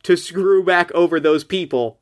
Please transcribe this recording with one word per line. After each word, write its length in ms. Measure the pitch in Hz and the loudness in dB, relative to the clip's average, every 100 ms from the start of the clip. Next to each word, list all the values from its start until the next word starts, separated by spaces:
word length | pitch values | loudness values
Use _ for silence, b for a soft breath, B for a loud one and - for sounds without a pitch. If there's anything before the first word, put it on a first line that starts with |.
to 140 | - 175 | -2 -2
screw 460 | - 175 190 190 | -2 -4 2 2
back 300 | 185 175 170 | 2 0 0
over 260 | 170 170 165 | 0 0 2
those 240 | 151 151 | 0 0
people 560 | - 190 165 127 117 - | -2 -6 -4 -4 -4 -8